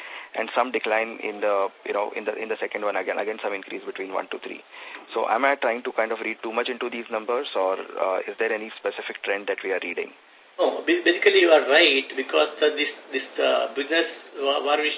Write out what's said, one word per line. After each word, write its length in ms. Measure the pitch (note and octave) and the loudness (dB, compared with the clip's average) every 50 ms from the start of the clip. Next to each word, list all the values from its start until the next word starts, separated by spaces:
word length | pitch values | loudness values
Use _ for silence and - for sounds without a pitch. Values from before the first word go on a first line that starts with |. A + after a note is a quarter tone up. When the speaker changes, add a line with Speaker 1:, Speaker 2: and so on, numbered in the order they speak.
| - - - - - - - | -16 -14 -14 -14 -16 -10 -6
Speaker 1:
and 140 | - A2+ A2+ - | -6 -6 -2 0
some 180 | B2+ A#2+ B2+ | 0 0 2
decline 480 | A#2 G#2+ - A2+ G#2+ A2 A2+ A2+ A2+ - - | 0 -2 0 2 2 2 0 -2 -4 -6 -6
in 180 | G#2+ G#2 G#2 | -6 -6 -2
the, 260 | G#2+ G#2 G2+ G2 G2 F#2+ - - - | 0 2 2 2 0 -2 -4 -8 -8
you 80 | - G#2 | -4 -2
know, 180 | G2+ G#2 G#2 - | -2 -2 -2 -4
in 80 | A#2 G#2+ | -6 -4
the, 120 | G#2 G#2 | -4 -4
in 120 | G2+ A2 A2 | -4 -4 -6
the 100 | A2 - | -4 -4
second 260 | G#2+ G2+ - G#2 G#2 | -4 -6 -4 -4 -2
one 100 | G#2 G2 | -2 -2
again, 220 | F#2+ F#2+ G2+ F#2 - | -2 -2 -2 -2 -2
again 220 | G#2 G#2 G#2+ A2 | -2 -4 -4 -4
some 120 | - G#2+ G2+ | -4 -4 -6
increase 300 | F#2+ F#2+ - - G2 - | -6 -8 -8 -10 -10 -10
between 300 | G2+ - - F#2+ F#2+ F#2+ | -10 -8 -8 -8 -4 -4
one 140 | F#2 F#2 - | -6 -4 -4
to 80 | - - | -8 -10
three. 220 | - F#2+ - - - - - - - - - - - - - | -8 -12 -12 -14 -16 -20 -20 -18 -16 -16 -16 -16 -16 -6 -4
So 140 | A2+ A2+ - | -2 0 0
am 160 | G#2+ A2+ C3+ | 2 2 4
I 120 | C#3 C#3+ | 2 2
trying 280 | C#3 - B2 A2+ A#2+ B2 | 2 2 0 0 -2 -4
to 80 | B2+ | -4
kind 200 | - - A2+ A2+ | -2 -2 0 0
of 80 | A2+ A2 | -2 -4
read 160 | A2 A2 A2 - | -4 -6 -6 -6
too 120 | - A2+ A2 | -8 -4 -2
much 160 | A#2 A#2+ B2+ | -2 -2 -2
into 200 | B2 A2+ B2+ A#2+ | -4 -4 -4 -6
these 160 | A#2 A#2 A2+ - | -6 -8 -8 -6
numbers, 360 | A#2 A2 - - A#2+ B2 D3 C#3 - | -6 -6 -2 -2 -2 -2 -2 -4 -2
or, 200 | G2+ F#2+ F#2+ F#2+ | 0 0 0 0
uh, 440 | F#2 - - - - - F#2+ F#2+ F#2 | -2 -4 -8 -4 -2 0 0 0 0
is 160 | - - G2+ - | -2 -6 -4 -2
there 140 | A2+ A2+ A2+ | -2 0 0
any 180 | G#2+ G#2+ A2 - - | -2 -4 -8 -12 -6
specific 440 | - G2+ G2+ - G#2 - - - - | -6 -6 -6 -4 -8 -10 -10 -8 -4
trend 240 | G2+ G2+ G2+ G#2 G2 | -2 -2 -2 -2 -4
that 100 | G2 - - | -4 -4 -2
we 80 | F#2+ | -2
are 80 | F#2+ F2+ F2+ | -2 -2 -2
reading? 280 | F2+ F2 - E2 - - - - - - - - - - - | -4 -6 -6 -6 -6 -10 -18 -20 -20 -20 -20 -20 -20 -2 0
Speaker 2:
No, 240 | F3 - - - - | 2 2 2 0 2
ba-, 160 | - F3 F3 - | 2 2 4 4
basically 380 | E3+ F3 - - G3+ G3 G3 | 2 2 6 6 6 8 8
you 80 | F3+ E3+ | 8 10
are 160 | D#3+ D3 C3 B2 | 8 8 8 6
right, 360 | C#3 D#3+ F3 D#3 C3+ C3+ C3 - - | 6 8 8 6 6 4 0 -2 -4
because, 380 | C3+ - - - D#3 D3+ D3 - - | -6 -4 0 2 2 2 2 2 2
uh, 120 | D#3 D3+ D3 D3 | 2 2 4 2
this, 120 | D3 - - - - - | -2 -2 -4 -10 -14 -6
this, 140 | C#3+ C3 - - - - | -6 -6 -6 -6 -4 0
uh, 320 | C#3 C3 C3 B2 B2 A#2+ A#2 | 0 2 2 2 0 -2 -2
business 320 | C3 C#3 C#3 D#3+ E3 E3 D#3+ - - - - - D3+ | -6 -4 0 2 2 2 0 -4 -12 -16 -14 -8 -2
wha-, 260 | C#3 C#3 C#3 C#3+ C3+ | 0 0 0 0 2
where 120 | C#3+ D3 D3+ | 2 2 2
we 160 | D3+ D3+ D3 | 2 0 -2